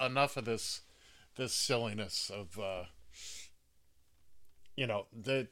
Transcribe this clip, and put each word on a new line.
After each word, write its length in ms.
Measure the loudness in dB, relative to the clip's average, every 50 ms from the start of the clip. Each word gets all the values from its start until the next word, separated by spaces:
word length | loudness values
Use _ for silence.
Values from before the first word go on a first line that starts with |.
enough 340 | 2 4 6 6 6 6 4 0
of 80 | 0
this, 360 | 0 0 0 0 -4 -4 -6 -8 -14 -20 -20 -20 -20 -20 -20 -20 -12 -4
this 160 | -4 -2 0
silliness 800 | 2 2 4 4 4 4 4 2 0 0 -2 -2 -2 -2 -2 -2
of, 280 | -4 -6 -6 -6 -4 -2
uh, 260 | -2 0 0 -2 -4 -8 -12 -16 -18 -18 -14 -12 -10 -10 -10 -10 -12 -14 -16 -20 _ _ _ -20 -20 -20 -20 -20 -20 -20 -20 -20 -20 -16 -16 -14 -14 -14 -16 -14 -14 -8 -2
you 100 | 0 2
know, 200 | 2 2 0 0 -4
the, 340 | -10 -4 0 2 4 4 4 4